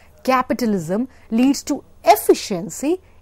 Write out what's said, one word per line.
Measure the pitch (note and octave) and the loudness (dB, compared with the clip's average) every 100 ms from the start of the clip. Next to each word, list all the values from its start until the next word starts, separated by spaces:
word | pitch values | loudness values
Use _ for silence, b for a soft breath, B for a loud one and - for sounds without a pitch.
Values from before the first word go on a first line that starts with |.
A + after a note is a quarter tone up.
| b b | b b
Capitalism | - B3+ B3+ B3+ A#3+ G3 D#3 G3 C4+ b b | 0 0 0 -2 0 -2 -2 -4 -4 b b
leads | A3+ C4 C4 | 2 2 0
to | - C#4+ - - | -4 -8 -8 -4
efficiency | - G#4 - D#4+ - F3+ E3 - C#4 F#4 b b | 2 2 4 2 2 -6 -8 -6 -4 -4 b b